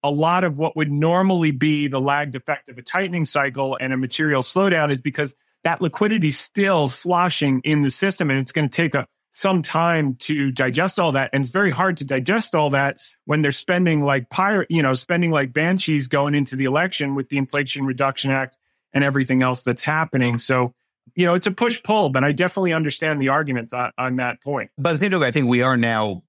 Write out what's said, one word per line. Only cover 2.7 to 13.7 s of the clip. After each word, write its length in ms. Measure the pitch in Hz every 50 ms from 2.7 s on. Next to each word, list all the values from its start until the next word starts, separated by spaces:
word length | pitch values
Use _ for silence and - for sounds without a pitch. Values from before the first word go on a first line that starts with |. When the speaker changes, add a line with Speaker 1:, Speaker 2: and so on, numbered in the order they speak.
| 123
Speaker 1:
a 40 | 120
tightening 440 | 120 - - 180 196 180 175 175 156
cycle 520 | - - 151 139 139 127 135 139 135 131 -
and 120 | 127 131
a 60 | 131
material 440 | 127 131 123 - - 156 156 143 131
slowdown, 500 | 127 - - 185 196 196 180 165 151 147
is 100 | 143 131
because 340 | 123 147 131 - 147 135 - _ _ _ _ _ _
that 160 | 165 170 -
liquidity 480 | 180 165 - - 208 214 220 214 165 151
is 100 | 135 -
still 480 | - - _ 202 196 196 190 165 147
sloshing 720 | 131 127 - - 175 180 175 180 175 160 - 151 139 131 127 -
in 160 | 147 156 151
the 100 | 143 135
system. 380 | - - - 196 185 - 175 147
And 100 | 135 135
it's 140 | 135 127 -
gonna 160 | 165 151 135
take 260 | - - 170 156 -
a, 120 | 143 123 _ _ _ _ _
some 300 | _ - - 196 190 180
time 540 | 151 - - 160 165 170 170 160 151 139 127
to 360 | 123 - - 151 147 139 135
digest 480 | 127 123 135 127 120 143 175 190 - -
all 120 | 180 165
that. 200 | 135 139 135 - -
And 80 | 139
it's 100 | 139 123
very 200 | - 190 202 190
hard 260 | 139 127 185 190 175
to 80 | 156 147
digest 500 | 135 139 131 127 127 196 226 214 - -
all 140 | 160 151 147
that 320 | 139 139 139 139 139 - - - - _ _
when 160 | - 151 156
they're 100 | 151 139
spending 500 | 139 - - -